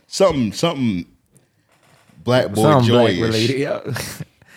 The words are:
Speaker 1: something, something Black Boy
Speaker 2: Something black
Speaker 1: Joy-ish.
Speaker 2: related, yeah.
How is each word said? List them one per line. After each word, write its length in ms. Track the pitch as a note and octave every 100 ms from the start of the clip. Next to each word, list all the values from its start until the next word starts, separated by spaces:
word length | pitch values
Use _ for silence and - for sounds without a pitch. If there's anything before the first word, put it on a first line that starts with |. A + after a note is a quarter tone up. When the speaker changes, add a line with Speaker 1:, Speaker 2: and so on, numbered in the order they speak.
| _
Speaker 1:
something, 440 | - C#4+ D3 G#2+
something 540 | - E3+ C#3+ A#2+ F2+ - _ _ _ _ _ _ _ _ _ _ _
Black 240 | A#2 B2 -
Boy 100 | G2+
Speaker 2:
Something 280 | C#3+ C#3+ A#2
black 140 | A#2+ A2+
Speaker 1:
Joy-ish. 60 | F2+
Speaker 2:
related, 380 | A2+ A2 A#2 C3+
yeah. 240 | C#3 - - A#2+ - - - _ _